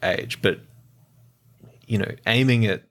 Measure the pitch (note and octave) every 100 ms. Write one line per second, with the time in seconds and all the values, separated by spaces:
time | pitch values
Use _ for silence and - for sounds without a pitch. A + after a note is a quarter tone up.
0 | F#2 E2+ - - G2+ - - - _ _
1 | _ _ _ _ _ _ - - - G#2+
2 | G2 - - A#2 C3 A#2+ A2 F#2+ -